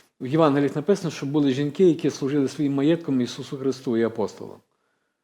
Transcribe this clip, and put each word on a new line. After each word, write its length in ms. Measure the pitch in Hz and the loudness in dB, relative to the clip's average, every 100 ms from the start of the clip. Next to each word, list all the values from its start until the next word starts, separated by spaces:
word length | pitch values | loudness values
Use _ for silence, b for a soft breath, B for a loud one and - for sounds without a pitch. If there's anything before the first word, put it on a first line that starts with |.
| B - | B -12
в 60 | 131 | -2
Євангеліях 500 | 156 160 139 143 147 | 2 4 4 0 0
написано, 340 | 143 196 165 | 0 0 -2
що 160 | - 139 | -6 -2
були 240 | 151 143 | 0 2
жінки, 340 | 127 147 135 | 2 -2 4
які 260 | 185 160 143 | 4 4 0
служили 380 | - 135 147 131 | -2 -2 0 0
своїм 260 | - 143 | 0 -2
маєтком 460 | 139 143 170 170 131 | 2 2 2 0 -2
Ісусу 360 | 120 - 127 139 | -2 -4 -10 -6
Христу 400 | 131 131 - 113 | -4 -4 -2 0
і 60 | |
апостолам. 540 | 113 113 98 - 104 - _ _ _ _ _ _ | 0 0 -4 -6 -16 -18 _ _ _ _ _ _